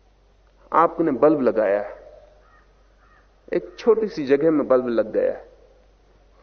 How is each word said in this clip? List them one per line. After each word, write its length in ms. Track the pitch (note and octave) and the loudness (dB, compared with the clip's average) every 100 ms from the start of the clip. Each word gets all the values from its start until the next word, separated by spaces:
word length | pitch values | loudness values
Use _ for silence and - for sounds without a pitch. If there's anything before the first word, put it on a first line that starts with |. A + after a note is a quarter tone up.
| _ _ _ _ _ _ _ | _ _ _ _ _ _ _
आपने 380 | D3 E3 E3 E3 | 0 0 0 -4
बल्ब 280 | B2+ D3 D3+ | 2 2 2
लगाया, 420 | A#2+ G#2 G2+ G2+ G#2 - - - - _ _ _ _ _ _ _ _ _ _ _ - | 0 0 0 -2 -4 -14 -20 -20 -20 _ _ _ _ _ _ _ _ _ _ _ -8
एक 220 | F3+ - - | -6 -6 -4
छोटी 300 | A#3 A3 G#3+ | 0 0 0
सी 160 | - C3 | -6 0
जगह 240 | C#3 D#3+ | 2 2
में 160 | D3+ A2+ | 0 2
बल्ब 200 | B2+ B2 | 0 2
लग 240 | A2+ G#2+ | -2 -2
गया, 240 | G2+ G2 - - _ _ _ _ _ _ _ _ _ | -2 -4 -6 -14 _ _ _ _ _ _ _ _ _